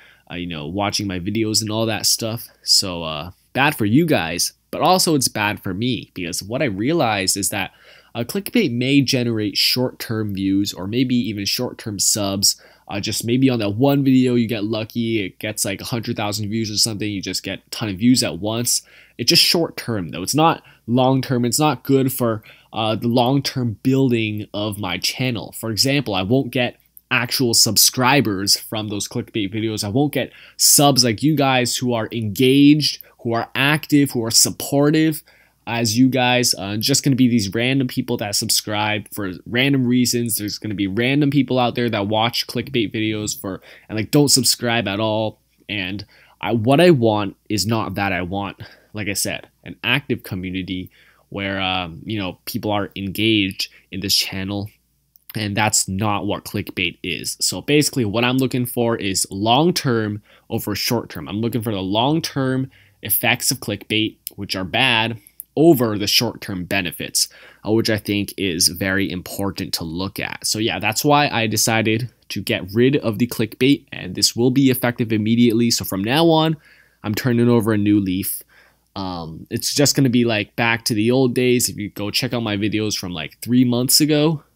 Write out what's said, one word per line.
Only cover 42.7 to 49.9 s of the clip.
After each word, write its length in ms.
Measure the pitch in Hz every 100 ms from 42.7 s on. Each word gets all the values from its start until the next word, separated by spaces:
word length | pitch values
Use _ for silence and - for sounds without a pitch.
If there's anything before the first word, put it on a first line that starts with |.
| 127 101
videos 460 | 113 110 107 107 -
for, 240 | 98 90 - - -
and, 80 | 110
like, 140 | 104
don't 180 | 147 143
subscribe 580 | 135 117 - 120 117 101
at 140 | 101
all. 400 | 110 107 110 - _ _ -
And 380 | 101 92 101 101 _ _ _
I, 100 | 95
what 260 | 117 110 143
I 120 | 180
want 460 | 143 113 104 98 - -
is 180 | 107 95
not 280 | 117 98
that. 180 | 98 98
I 80 | 90
want, 400 | 90 98 98 - - - _
like 160 | 107 104
I 60 |
said, 340 | 95 101 - - _
an 120 | - -
active 420 | 113